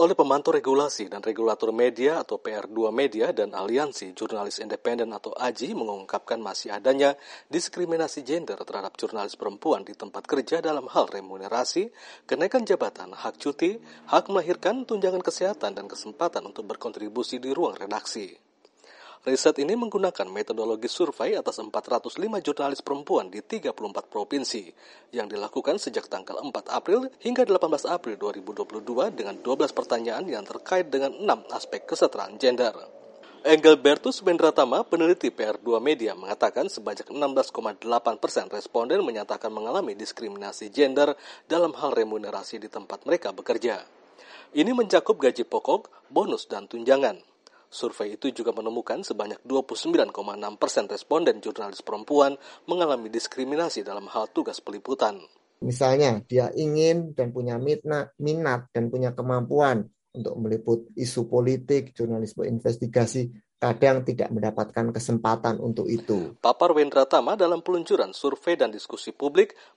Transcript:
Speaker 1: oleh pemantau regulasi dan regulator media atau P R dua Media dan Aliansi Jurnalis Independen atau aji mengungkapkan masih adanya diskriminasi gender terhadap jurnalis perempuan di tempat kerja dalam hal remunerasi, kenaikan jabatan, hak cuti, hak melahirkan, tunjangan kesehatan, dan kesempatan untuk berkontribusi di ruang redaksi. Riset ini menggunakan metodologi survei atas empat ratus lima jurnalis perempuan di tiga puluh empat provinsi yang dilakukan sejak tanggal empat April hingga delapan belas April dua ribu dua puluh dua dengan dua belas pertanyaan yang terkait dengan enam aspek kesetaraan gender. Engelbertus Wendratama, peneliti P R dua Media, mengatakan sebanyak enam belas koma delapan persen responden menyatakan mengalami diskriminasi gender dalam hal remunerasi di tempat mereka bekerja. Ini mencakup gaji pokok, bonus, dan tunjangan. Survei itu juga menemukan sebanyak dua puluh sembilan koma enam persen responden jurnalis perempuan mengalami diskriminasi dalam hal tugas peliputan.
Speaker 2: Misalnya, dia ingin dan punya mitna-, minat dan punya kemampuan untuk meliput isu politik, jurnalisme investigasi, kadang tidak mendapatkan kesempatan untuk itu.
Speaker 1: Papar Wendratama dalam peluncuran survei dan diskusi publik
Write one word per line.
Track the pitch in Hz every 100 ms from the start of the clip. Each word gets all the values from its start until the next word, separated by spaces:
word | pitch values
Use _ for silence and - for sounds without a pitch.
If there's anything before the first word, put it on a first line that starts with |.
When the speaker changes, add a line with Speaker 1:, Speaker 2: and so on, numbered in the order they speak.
Speaker 1:
oleh | 170 -
pemantau | 143 143 165
regulasi | 151 135 135 147 - 95
dan | 101
regulator | 107 107 113 104 110
media | 113 123 113 139 165 -
atau | -
P | 113
R | 107 98
dua | 110 110
Media | 117 139 107 143
dan | 113 101
Aliansi | 95 98 127 147 - 95 90
Jurnalis | 110 107 101 -
Independen | 110 104 120 117 113
atau | 104 - -
aji | 123 107 135 202
mengungkapkan | 110 101 95 101 - 113
masih | 101 95 -
adanya | 101 123 139 139 139 - - -
diskriminasi | 165 - 180 175 165 156 151 127
gender | 165 - 196 -
terhadap | 101 95 -
jurnalis | 107 107 101 -
perempuan | 104 104 - 98 98
di |
tempat | - 104 - -
kerja | 139 - 165 160
dalam | 147 127
hal | 170 120
remunerasi, | 101 95 95 98 117 123 175 226 - - - -
kenaikan | 131 185 254 208
jabatan, | 185 104 - 92
hak | - 110 -
cuti, | 143 139 175 226 - - -
hak | 160 185
melahirkan, | 196 160 170 180 254 247
tunjangan | 208 185 180
kesehatan, | 170 - 185 208 220 -
dan | 101
kesempatan | - 107 - 165 98 98
untuk | 101 104
berkontribusi | 110 117 104 107 113 113 127
di | 131
ruang | 135 165 92
redaksi. | 104 107 - 220 180 - _ _ _ _ - - - -
Riset | 127 135 156 151
ini | 147 233
menggunakan | 226 196 190 - 190
metodologi | 202 214 113 110 110 113
survei | - 160 - 131 190
atas | - -
empat | 107 214 -
ratus | 120 117 -
lima | 214 208
jurnalis | 147 139 143 139
perempuan | - 143 - 147 92
di | 95
tiga | - 220 131 -
puluh | -
empat | 92 -
provinsi | 214 202 139 120 113 82 - - - _
yang | 120 104
dilakukan | 104 107 135 135 196
sejak | 131 113 -
tanggal | - 92 104
empat | 143 - -
April | 127 - 233 262 -
hingga | 240 247
delapan | 240 185 160 147
belas |
April | - 175 120 98
dua | 104
ribu | 101 92 -
dua |
puluh | - -
dua | 120 120 208
dengan | 165 101 98
dua | 120 135
belas | 143 127
pertanyaan | 120 117 117 117
yang | 185 113 98
terkait | - - 185 160
dengan | 135 135
enam | - 202 113 -
aspek | - - -
kesetaraan | - - 165 - 98 104
gender. | 127 123 113 - - - - - - -
Engelbertus | 147 156 156 143 143 151 262 -
Wendratama, | 190 170 160 151 127 151 -
peneliti | 170 165 175 123 -
P |
R | 107 101
dua | 117 113
Media, | 135 143 107 92
mengatakan | 95 104 110 127 185
sebanyak | - 104 101 -
enam | 143 143 135
belas | -
koma | - 110 101
delapan | 113 117 120 104
persen | - 120 95
responden | 101 - 117 120 190
menyatakan | 147 110 104 123 110
mengalami | 107 110 180 139 101
diskriminasi | - - 107 101 101 - 143
gender | 139 139 139 147 - - -
dalam | - 165 170 139
hal | 143
remunerasi | 117 107 107 104 98 - 110
di | 107
tempat | 107 98 -
mereka | 139 170 120 95
bekerja. | - 113 117 95 - _ _ - - - - 147
Ini | 190
mencakup | 247 208 175 - 220
gaji | 131 120
pokok, | - 110 - 208 - - _
bonus, | 147 202 117 -
dan | 104 98
tunjangan. | 117 117 135 123 90 - _ _ _ _
Survei | - 120 - 104 107
itu | 135
juga | 117 113
menemukan | 110 110 117 - 151 196
sebanyak | 107 208 - 123
dua | 135
puluh | 131 117
sembilan | 165 170 110
koma | - 101
enam | 101 104 107
persen | 165 - 104
responden | 104 - 156 165 107
jurnalis | 110 104 101 - -
perempuan | 107 110 143 139 139 - - -
mengalami | 175 160 123 110
diskriminasi | 117 - - 131 147 165 113 101
dalam | 101 101
hal | 113 107
tugas | 113 107 -
peliputan. | 110 104 123 135 110 101 80 _ _ _
Speaker 2:
Misalnya, | 127 123 131 135 139 107 -
dia | 123 120
ingin | - 156 151 165 170 165
dan | 131 120
punya | 123 120 117
mitna-, | 139 151 151 147 139 -
minat | 147 160 151 123 123
dan | 117 117
punya | 127 127
kemampuan | 127 127 123 120 143 139 113 104 _ _ 127
untuk | 110 117
meliput | 110 110 117 113 - -
isu | 127 127 -
politik, | 123 123 131 127 139 127
jurnalisme | - 117 113 110 -
investigasi, | 113 117 123 117 120 123 117 131 120 - _ _
kadang | 120 113 135 131
tidak | 127 110 -
mendapatkan | 110 107 110 107 117 117
kesempatan | 113 - 113 110 113 117 107
untuk | 120 113 -
itu. | 113 - 101 76 -
Speaker 1:
Papar | 117 - -
Wendratama | 151 143 143 135 151 123 208
dalam | 170 170
peluncuran | 180 175 165 196 98 -
survei | 139 - 175 165
dan | 117
diskusi | 104 - 110 110
publik | - 143 165 214 - -